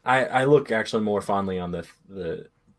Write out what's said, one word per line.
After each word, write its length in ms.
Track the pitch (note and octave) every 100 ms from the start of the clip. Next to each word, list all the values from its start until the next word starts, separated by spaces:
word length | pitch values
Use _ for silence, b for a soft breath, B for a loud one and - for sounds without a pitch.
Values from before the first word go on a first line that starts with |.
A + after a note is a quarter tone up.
I, 220 | - C3 B2+
I 180 | B2+
look 280 | C3+ D3 -
actually 320 | A2+ G#2+ A2+
more 180 | G#2+ G2+
fondly 380 | - G2+ G2 F#2
on 120 | F2
the, 160 | F2 E2+ - _
the, 380 | G2 E2+ F2 - _ _